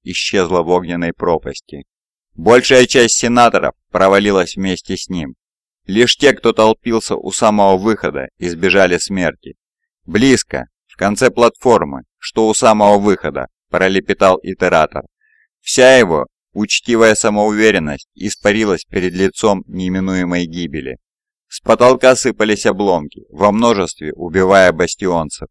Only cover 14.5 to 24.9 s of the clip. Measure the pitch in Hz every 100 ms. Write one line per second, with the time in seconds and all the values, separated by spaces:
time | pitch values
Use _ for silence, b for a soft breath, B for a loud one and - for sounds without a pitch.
14.5 | 95 92 82 76 - - _ _ _ _
15.5 | _ - - 127 131 104 78 64 _ _
16.5 | - 104 - - 113 113 107 113 104 107
17.5 | 107 110 101 76 71 _ - 101 - 104
18.5 | 104 107 92 - 98 90 87 95 - 110
19.5 | 98 - 92 92 92 95 92 87 87 87
20.5 | 85 85 76 65 65 _ _ _ _ _
21.5 | - - 110 123 127 131 131 131 107 107
22.5 | 104 113 95 101 87 73 - - 76 101
23.5 | 104 117 101 87 - 76 - 87 85 92
24.5 | 98 92 82 87